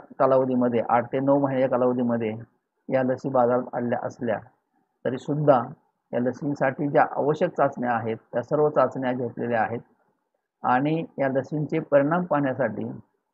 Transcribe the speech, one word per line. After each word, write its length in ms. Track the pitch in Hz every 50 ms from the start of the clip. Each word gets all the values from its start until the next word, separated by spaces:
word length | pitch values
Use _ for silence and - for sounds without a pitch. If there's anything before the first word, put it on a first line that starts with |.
| - _ - -
कालावधीमध्ये, 640 | 139 131 135 131 131 127 127 123 123 123 120 113 107 -
आठ 220 | 117 120 120 120
ते 80 | - 135
नऊ 200 | 135 139 139 143
महिन्याच्या 300 | 139 135 135 127 131 131
कालावधीमध्ये 680 | 131 123 127 123 123 127 123 117 117 117 117 107 110 117 117 - _ _ _ _ _ _ _ -
या 140 | 131 131 131
लसी 260 | 127 - - - 139
बाजारात 340 | 135 127 120 120 123 123 123 - -
आणल्या 260 | 127 120 120 120 - -
असल्या 360 | 110 120 - 123 113 104 107 110 - _ _ _ _ _ _ _ _ _ _ -
तरीसुद्धा 580 | 127 131 127 - - 143 151 151 143 135 120 - 135 156 - _ _ _ _ _ _ -
या 60 | 120
लसींसाठी 680 | 123 127 120 - 160 143 143 - 139 135 131 - 151
ज्या 200 | 143 143 147 127 -
आवश्यक 380 | - 135 131 143 156 - 185 165
चाचण्या 420 | - - 139 139 - - 123 123
आहेत 260 | 120 113 117 113 113 113 - _ -
त्या 80 | 120
सर्व 280 | 120 - 151 147 151 151
चाचण्या 440 | 147 151 131 123 - 131 131 127 127
घेतलेल्या 480 | 123 123 117 120 - 120 120 117 113
आहेत. 180 | 104 - 117 123 - _ _ _ _ _ _ _ _ _ _ _ _ _ _ _ -
आणि 420 | 123 123 127 143 151 160 165 160 - _
या 100 | - 135
लसींचे 520 | 135 131 135 131 - 160 151 151 - 165 160
परिणाम 440 | 151 - 143 143 139 147 165 185 180
पाहण्यासाठी 600 | 175 147 147 143 131 127 113 127 107 104 107 110 123 135 120 - _ _ _ _ _